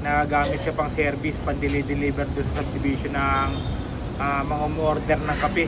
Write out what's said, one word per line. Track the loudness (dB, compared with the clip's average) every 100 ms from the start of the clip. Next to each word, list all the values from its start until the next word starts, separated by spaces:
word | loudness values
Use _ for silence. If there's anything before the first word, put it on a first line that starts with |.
nagagamit | 2 2 4 2 2 0
siya | -2 -2
pang | -2
service, | 0 0 0 -2 -4
pang | -2 0
deli-deliver | 0 0 0 0 0 0 -2 -2
dun | -2
sa | -2
subdivision | -2 -2 0 0 -2 0
ng, | 2 2 2 0 -2 -4 -4 -6 -6 -4
ah, | -2 0 0
mga | 0 0
umorder | 2 2 2 2 2
ng | 2 0
kape. | 2 2